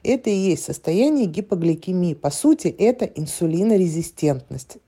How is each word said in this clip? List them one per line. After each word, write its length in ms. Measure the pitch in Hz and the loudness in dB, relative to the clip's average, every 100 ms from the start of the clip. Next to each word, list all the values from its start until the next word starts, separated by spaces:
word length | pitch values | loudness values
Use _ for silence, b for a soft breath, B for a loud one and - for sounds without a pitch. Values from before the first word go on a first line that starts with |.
Это 260 | - 262 226 | -2 0 0
и 60 | 196 | 0
есть 280 | 190 160 | 2 0
состояние 640 | - - - 175 277 294 202 | -4 -6 -2 2 2 2 0
гипогликемии. 880 | 156 202 185 165 160 - 185 175 | -2 -4 0 0 0 -2 0 0
По 160 | 151 143 | -2 -4
сути, 400 | - 294 320 170 | 0 2 2 0
это 340 | - 214 247 | 0 0 2
инсулинорезистентность. 1700 | 208 - 151 - 165 165 214 208 175 160 165 - 151 135 - 135 - - | -4 -6 -10 -4 -2 0 2 2 2 -2 -6 -2 -2 -2 -6 -14 -14 -20